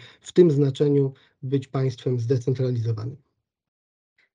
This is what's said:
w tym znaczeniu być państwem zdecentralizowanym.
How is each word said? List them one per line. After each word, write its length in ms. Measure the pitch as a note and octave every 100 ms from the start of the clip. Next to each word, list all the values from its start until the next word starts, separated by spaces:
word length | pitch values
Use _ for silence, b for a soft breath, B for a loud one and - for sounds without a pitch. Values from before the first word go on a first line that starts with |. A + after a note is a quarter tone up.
| B B
w 100 | -
tym 200 | - F3+
znaczeniu 600 | C#3+ C#3 C3+ D3 C#3 C3+ C#3 b _
być 260 | C3 C#3 -
państwem 520 | C#3 C3 A#2 - B2
zdecentralizowanym. 1000 | A#2 C3+ - B2 C3 A#2+ A2+ A2 A2+ - _ _ _ _ _ _ _ _ _ _ _